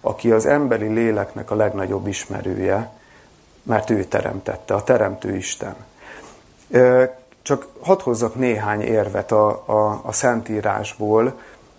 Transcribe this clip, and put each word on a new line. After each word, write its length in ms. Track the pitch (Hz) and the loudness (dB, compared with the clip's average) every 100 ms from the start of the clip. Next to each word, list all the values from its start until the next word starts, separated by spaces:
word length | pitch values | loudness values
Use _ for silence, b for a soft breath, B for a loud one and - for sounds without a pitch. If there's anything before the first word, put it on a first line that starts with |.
aki 300 | - - 117 | -6 -2 2
az 140 | 110 135 | 4 4
emberi 420 | 147 135 113 107 | 2 2 0 0
léleknek 640 | 113 117 104 101 107 104 | 0 0 0 -4 -8 -4
a 40 | 107 | 0
legnagyobb 520 | 104 98 95 98 101 | 0 -2 -4 -4 -4
ismerője, 840 | 98 - 98 95 98 95 98 113 b b b b b _ _ | -8 -8 -8 -6 -2 0 -2 -4 b b b b b _ _
mert 260 | - 107 - | -2 -2 0
ő 140 | 107 | -2
teremtette, 680 | 92 - - 98 - - - | 0 -2 -2 -6 -8 -8 -4
a 100 | 101 | -2
Teremtő 520 | - 120 98 98 95 95 | 2 2 2 -2 -6 -6
Isten. 400 | - - 98 92 - B B B B B _ _ - | -8 -10 -12 -14 -20 B B B B B _ _ 0
Ö, 320 | 123 127 127 127 - _ _ | 4 6 6 4 -2 _ _
csak 260 | - 139 - - | -4 -4 -6 -4
hadd 200 | 170 185 | 0 2
hozzak 340 | 131 113 113 120 | 2 -2 -2 0
néhány 460 | 127 107 104 104 | 0 0 -2 -2
érvet 500 | 110 110 101 101 - | 0 0 0 -4 0
a, 320 | 107 104 - - | 4 4 2 0
a, 360 | 107 107 107 | 2 2 -2
a 80 | - | -4
Szentírásból, 1300 | 107 127 117 110 107 104 101 101 - 104 107 127 127 B B B | 0 0 0 -2 -4 -2 -4 -6 -4 2 4 2 -2 B B B